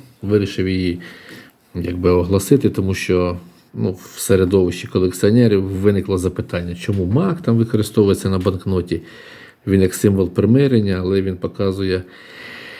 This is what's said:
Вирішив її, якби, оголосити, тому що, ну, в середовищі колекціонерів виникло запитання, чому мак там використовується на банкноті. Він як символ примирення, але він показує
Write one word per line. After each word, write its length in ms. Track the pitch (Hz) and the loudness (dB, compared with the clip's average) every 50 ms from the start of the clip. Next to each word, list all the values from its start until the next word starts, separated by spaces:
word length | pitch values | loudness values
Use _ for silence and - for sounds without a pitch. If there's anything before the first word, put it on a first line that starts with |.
| - - _ - | -14 -20 _ -10
Вирішив 460 | - 98 104 104 101 95 - - 92 95 | -4 0 0 2 0 0 -4 -4 -2 -2
її, 320 | 92 92 90 87 85 87 - - - - - - - - - - _ _ _ _ - | 0 -2 -2 -2 -4 -6 -8 -16 -20 -20 -20 -20 -20 -20 -20 -20 _ _ _ _ -8
якби, 360 | 87 85 87 90 90 92 90 | -8 -6 -6 -4 0 2 2
оголосити, 600 | 90 90 90 87 98 95 - - 143 123 - 101 | 4 4 2 2 0 0 2 4 2 4 4 2
тому 240 | - 107 95 95 92 | 0 0 -2 -2 -2
що, 440 | - - - 92 90 90 90 87 87 - - - _ _ _ - | -4 -2 0 0 0 0 -2 -4 -8 -12 -18 -20 _ _ _ -8
ну, 180 | 110 113 98 | -4 -4 -4
в 280 | 92 - - - - - | -4 -6 -12 -18 -14 -6
середовищі 680 | - - 95 92 95 90 101 98 90 87 82 - - - | 0 2 4 4 4 4 4 2 2 2 -2 -6 -8 -4
колекціонерів 760 | - 92 92 90 - - - 101 110 123 120 113 104 95 | -2 0 0 0 -2 0 2 2 4 4 4 4 4 2
виникло 560 | 95 95 95 92 98 104 101 95 87 98 95 90 | 0 -2 -2 0 2 2 2 2 0 -2 -2 -2
запитання, 560 | 90 90 - - 85 - - 90 87 87 85 | -2 -4 -4 -6 -8 -6 -6 -6 -6 -6 -8
чому 320 | - - - 98 101 90 | -8 -4 -4 -2 -2 0
мак 360 | 90 107 151 190 190 170 - | 0 0 0 0 0 -2 -2
там 140 | - 117 113 | 0 0 2
використовується 720 | 113 113 113 - 110 107 - - 113 104 98 92 - - 95 | 2 2 2 0 -2 0 0 2 2 4 4 2 0 0 -2
на 80 | 95 92 | -2 0
банкноті. 640 | 92 101 92 92 - 98 95 90 85 - 85 80 - - - - - - - - - - - _ - | 0 -2 -2 -4 -4 -2 -2 -2 -2 -2 -6 -6 -8 -12 -20 -20 -20 -20 -20 -20 -20 -20 -20 _ -4
Він 140 | 98 95 95 | 0 2 4
як 140 | 92 90 - | 2 2 0
символ 360 | - - 104 98 95 92 87 | 0 0 2 2 2 0 0
примирення, 680 | 87 101 101 104 120 135 143 135 127 110 104 98 95 92 | 0 0 2 4 4 4 4 2 2 2 0 0 -2 -2
але 220 | 90 92 98 98 | -2 -2 -2 -2
він 140 | 95 98 92 | -2 -4 -6
показує 640 | 87 - 80 - - 101 98 92 98 98 92 90 92 92 - - - - - - - - - - - - - - | -6 -8 -10 -6 -4 -4 -2 -2 -2 -2 -2 -2 -4 -4 -8 -16 -20 -20 -20 -20 -20 -20 -18 -18 -18 -18 -18 -20